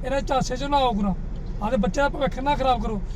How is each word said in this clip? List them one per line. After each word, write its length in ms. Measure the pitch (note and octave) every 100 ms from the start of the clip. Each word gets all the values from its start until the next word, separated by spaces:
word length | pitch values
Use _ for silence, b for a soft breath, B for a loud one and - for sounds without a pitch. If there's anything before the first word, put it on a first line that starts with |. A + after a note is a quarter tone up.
ਇਹਨਾਂ 160 | B3+ C4+
ਝਾਂਸੇ 360 | - C4+ A#3 B3+
'ਚ 80 |
ਨਾ 120 | C#4 C#4+
ਆਓ 160 | B3+
ਕਰਾ। 220 | G#3 G3+ F3 - - - -
ਆਪਦੇ 140 | G#3 A3
ਬੱਚਿਆਂ 340 | A3 C#4 C#4
ਦਾ 80 | -
ਭਵਿੱਖ 200 | C4+ B3+
ਨਾ 160 | C4+
ਖਰਾਬ 280 | C#4+ C4 A#3+
ਕਰੋ। 180 | A3 G#3+ B